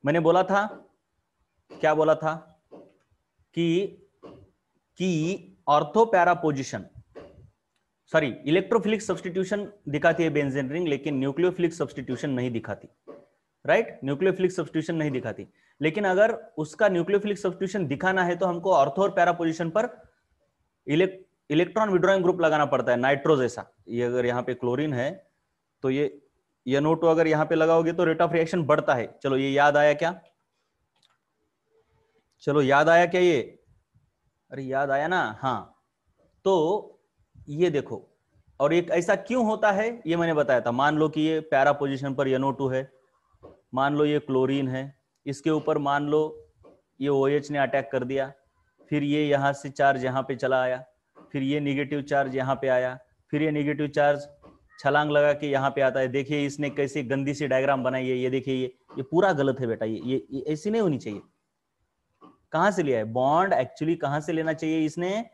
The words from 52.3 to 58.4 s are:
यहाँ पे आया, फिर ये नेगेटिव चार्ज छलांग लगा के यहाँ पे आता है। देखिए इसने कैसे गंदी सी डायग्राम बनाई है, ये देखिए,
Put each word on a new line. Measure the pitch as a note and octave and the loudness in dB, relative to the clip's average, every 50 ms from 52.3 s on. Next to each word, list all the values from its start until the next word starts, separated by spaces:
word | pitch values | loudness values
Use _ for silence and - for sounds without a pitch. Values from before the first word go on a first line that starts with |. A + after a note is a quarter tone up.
| B2+ | -2
यहाँ | C3+ B2+ C3 C3+ | -4 -2 -2 -2
पे | B2+ C3+ C3 | -2 0 0
आया, | B2+ B2+ B2+ B2+ B2+ C3 - _ _ _ _ _ - | 0 0 0 -2 -6 -10 -18 _ _ _ _ _ -4
फिर | D3 | -2
ये | D#3 D#3 | 0 0
नेगेटिव | D3+ D3 C#3+ D3 D3+ C#3+ D3+ C#3+ | 0 -2 -2 -2 -2 -2 -4 -4
चार्ज | C#3 D3+ C#3+ C#3+ D3 C#3+ C#3+ - - _ _ - _ _ _ _ _ - | 0 2 2 2 2 0 -4 -14 -20 _ _ -20 _ _ _ _ _ -4
छलांग | - C#3 C#3+ D3 D3+ D3+ | -2 0 2 2 0 2
लगा | D3 D3 D3 D3 C#3+ | 2 2 4 4 2
के | C#3+ D3+ D3 | 0 -2 -2
यहाँ | C#3 C3+ C3+ C#3 | -2 0 0 0
पे | C3+ C#3+ | 0 2
आता | C3+ C3 - C#3 | 0 0 2 0
है। | C3 B2+ | -2 0
देखिए | B2 C#3 C3+ C3+ D3+ D3 C#3+ | -2 -4 -4 -2 -4 -4 -4
इसने | C#3+ C#3+ D3 D3 C#3+ | -4 -4 -6 -6 -6
कैसे | C#3+ C#3+ C#3+ C3+ - D3+ C3+ | -2 -4 -4 -4 -4 -6 -4
गंदी | A#2 C3+ C3+ C#3 C#3 C#3+ | -4 -4 -2 -2 -4 -4
सी | C3+ D3+ | -4 -2
डायग्राम | C3 C3 C3 C3 C#3 C#3 C3 B2 | 0 0 2 2 2 0 0 0
बनाई | B2+ C3 C3 C3 | -2 -2 -2 -2
है, | B2+ C3 | -2 -2
ये | B2+ B2+ B2+ | -2 -2 -2
देखिए, | C3 C3+ | -2 -2